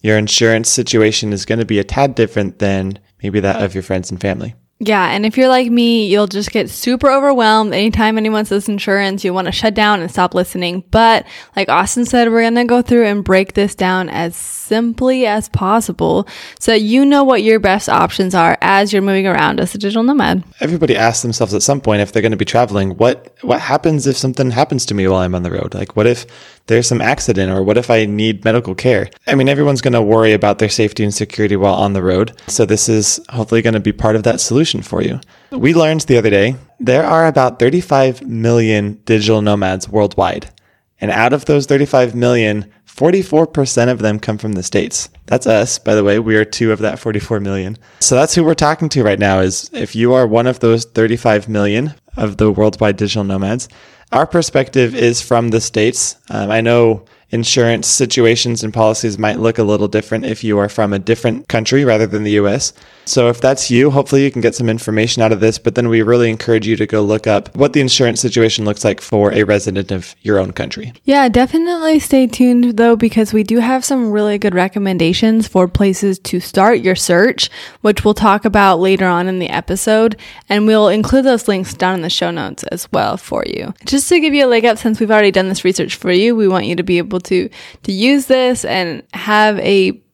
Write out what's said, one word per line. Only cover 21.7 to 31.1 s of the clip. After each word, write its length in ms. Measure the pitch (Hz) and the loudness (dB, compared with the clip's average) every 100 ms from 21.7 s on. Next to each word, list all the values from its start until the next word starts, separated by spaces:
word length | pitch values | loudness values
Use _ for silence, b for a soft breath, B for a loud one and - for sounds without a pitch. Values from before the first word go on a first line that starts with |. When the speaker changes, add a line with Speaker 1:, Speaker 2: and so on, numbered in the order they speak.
| 143 | -2
Speaker 1:
point 180 | - 104 | 0 0
if 120 | 101 | 0
they're 100 | 117 | 0
gonna 140 | 107 104 | 0 -2
be 80 | 101 | 0
traveling, 460 | 120 120 101 98 | 0 0 0 -2
"What, 420 | 90 120 131 - _ | 2 0 0 -8 _
what 180 | - 117 | -2 -2
happens 460 | - 143 170 156 131 | 0 -2 0 0 0
if 100 | 131 | -2
something 360 | 135 123 131 | -4 -2 -2
happens 340 | 120 143 135 - | 0 -2 -2 -4
to 80 | |
me 120 | 101 95 | 0 2
while 140 | 92 | 2
I'm 140 | 90 | 0
on 80 | 90 | -4
the 80 | 87 | -4
road? 240 | 90 - | -6 -6
Like, 200 | 92 98 | -8 -6
what 120 | - 110 | 0 2
if 180 | 120 - B B B - | 0 -6 B B B 0
there's 180 | 113 120 | 0 2
some 140 | 120 | -2
accident, 520 | 110 139 - 98 95 | 0 -2 -2 0 0
or 120 | 95 | -2
what 120 | 95 107 | 0 -2
if 140 | 120 | 2
I 160 | 113 110 | 0 0
need 380 | 104 110 104 | -2 -2 -2
medical 320 | 110 113 117 95 | 0 0 -2 -2
care?" 340 | 123 110 - _ - | 0 0 -2 _ -2
I 80 | |
mean, 140 | 135 135 | 0 2
everyone's 340 | 143 143 135 | 2 0 0
gonna 180 | 139 117 | 0 0
worry 320 | 104 113 110 | 4 4 4
about 260 | 107 104 98 | 4 2 0
their 100 | 104 | -2
safety 320 | - 107 - | 0 -2 0
and 100 | 107 | -4